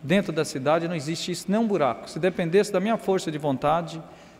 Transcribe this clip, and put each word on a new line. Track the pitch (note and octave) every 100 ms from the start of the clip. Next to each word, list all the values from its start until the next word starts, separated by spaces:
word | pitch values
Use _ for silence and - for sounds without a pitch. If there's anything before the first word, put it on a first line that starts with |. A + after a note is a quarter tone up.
dentro | C#3+ G3 F3+
da | D#3+
cidade, | D3+ C#3+ C3 E3 E3+
não |
existe | F3 C#3 D#3+ -
isso, | E3+ -
nem | G#3
um | A3+
buraco. | F#3+ C3+ A2+ -
Se | D#3+
dependesse | F3+ F#3 E3+ G3 G#3
da | F#3
minha | G3+ A3+
força | - F#3+ E3
de | D3
vontade, | D3 C3 D3 D#3+ D#3+ D#3+ - - -